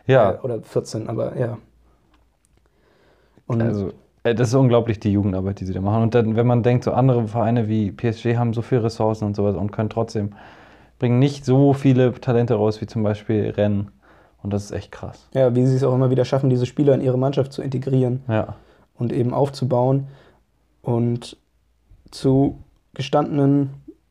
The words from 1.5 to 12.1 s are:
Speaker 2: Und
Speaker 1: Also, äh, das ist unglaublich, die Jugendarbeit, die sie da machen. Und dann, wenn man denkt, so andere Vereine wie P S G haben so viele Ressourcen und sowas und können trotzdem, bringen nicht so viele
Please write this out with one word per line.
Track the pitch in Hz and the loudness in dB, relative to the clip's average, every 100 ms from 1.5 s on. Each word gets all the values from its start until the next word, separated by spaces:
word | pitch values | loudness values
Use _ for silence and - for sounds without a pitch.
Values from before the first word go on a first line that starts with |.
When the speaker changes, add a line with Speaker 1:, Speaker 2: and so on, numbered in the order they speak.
| 113 - _ _ _ _ _ _ _ _ _ _ _ _ _ _ _ _ _ - | -8 -16 _ _ _ _ _ _ _ _ _ _ _ _ _ _ _ _ _ -4
Speaker 2:
Und | 117 | -2
Speaker 1:
Also, | 113 104 95 - _ _ | 0 -2 -4 -8 _ _
äh, | 120 | -2
das | 110 117 | 0 2
ist | |
unglaublich, | 135 131 117 113 101 | 4 4 4 2 -2
die | 107 | 0
Jugendarbeit, | 101 101 92 98 98 | 0 0 -2 -4 -6
die | |
sie | 92 | -8
da | 95 | -4
machen. | 98 113 | -2 0
Und | 110 | 2
dann, | 120 110 110 | 2 2 2
wenn | 120 | 2
man | 120 | 2
denkt, | 120 123 | 2 0
so | - | 0
andere | - 131 120 110 | 2 2 2 0
Vereine | 117 110 123 107 | 0 0 0 0
wie | 110 101 | 0 -2
P | - 117 | -2 -4
S | 107 | -2
G | 120 117 | -2 0
haben | 120 | 0
so | 113 | -2
viele | - 127 | -2 0
Ressourcen | 113 - 110 110 | 0 0 -2 0
und | 104 101 | -4 0
sowas | 104 87 | 0 -2
und | 98 | -4
können | - 110 | -4 -4
trotzdem, | 117 113 110 101 - - - - - _ _ | -4 -4 -4 -6 -10 -20 -20 -20 -20 _ _
bringen | 120 123 | 0 2
nicht | 143 143 | 2 0
so | - 131 143 | 0 4 4
viele | 135 139 127 127 | 4 2 4 2